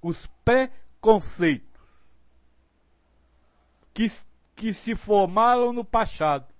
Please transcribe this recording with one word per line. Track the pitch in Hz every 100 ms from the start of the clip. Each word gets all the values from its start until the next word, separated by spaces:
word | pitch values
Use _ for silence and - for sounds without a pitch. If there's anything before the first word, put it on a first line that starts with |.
Os | 170 165 - -
preconceitos | - 247 262 - - - 214 214 - - 170 131 - - - - - - - _ _ _ _ _ _ _ _ _ _ _ _ _ _ _ _
que, | - 220 - - _ _ -
que | 220
se | 196 - 226
formaram | - 208 190 185 233 247 240
no | 240
passado. | 233 226 214 - 156 143 131 -